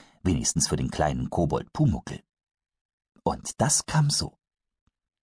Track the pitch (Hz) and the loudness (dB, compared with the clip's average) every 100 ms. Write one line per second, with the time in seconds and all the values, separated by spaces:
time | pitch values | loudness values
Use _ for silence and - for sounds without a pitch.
0 | - _ 92 71 - - - 71 65 - | -20 _ 0 0 0 0 0 0 -2 0
1 | 76 62 64 - 78 67 - - 147 82 | 0 -2 -4 -2 0 -2 -4 0 2 2
2 | - - _ _ _ _ _ _ _ _ | -4 -12 _ _ _ _ _ _ _ _
3 | _ _ - - - - 117 - - 156 | _ _ -4 -4 -6 -2 2 0 2 2
4 | 147 - - - _ _ _ _ _ _ | 2 2 -4 -10 _ _ _ _ _ _
5 | _ _ | _ _